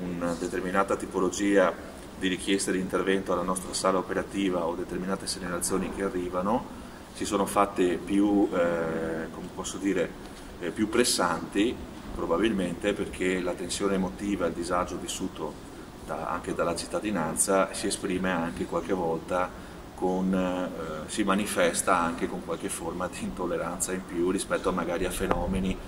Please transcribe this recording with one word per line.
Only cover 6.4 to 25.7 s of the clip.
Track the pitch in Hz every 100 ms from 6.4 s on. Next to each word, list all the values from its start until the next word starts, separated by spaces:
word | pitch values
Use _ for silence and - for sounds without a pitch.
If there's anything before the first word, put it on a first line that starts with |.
| 95 110 - - - - -
si | - 95
sono | 101 95
fatte | 101 98 - 90 82
più, | - 98 104 101 -
eh, | 92 87 85 82 80 80 80 82
come | 82 87
posso | 95 92 95
dire, | 98 92 80 - - - - -
eh, | 85
più | 110 104
pressanti, | 120 123 - 90 82 82 101 117 - - - - -
probabilmente | 85 85 113 98 87 85 101
perché | 104 90 - 92 92
la | 87
tensione | 85 90 - 98 95
emotiva, | 92 - 101 95 85
il |
disagio | 85 85 90 90 87
vissuto | 87 - 92 - 76 71 - - - - -
da, | 78 80
anche | 82 - 85
dalla | 82 82
cittadinanza | - 87 107 95 78 - - 95 95
si | - 101
esprime | - 92 92 92
anche | 85 85 85 90
qualche | 87 -
volta | 92 82 82 - 90 90 - - - -
con, | - 92 92 95
eh, | 95 90 90 87 82 80 78 78
si | -
manifesta | 98 98 101 101 87 - - 90
anche | 85 85 92
con | 95
qualche | 85 82 98
forma | - 82 85 90
di | -
intolleranza | 104 92 90 82 82 90 -
in | 92
più | 95 85 90
rispetto | 98 - 87 95
magari | 90 85 85 90
a |
fenomeni | - 95 90 90 95 95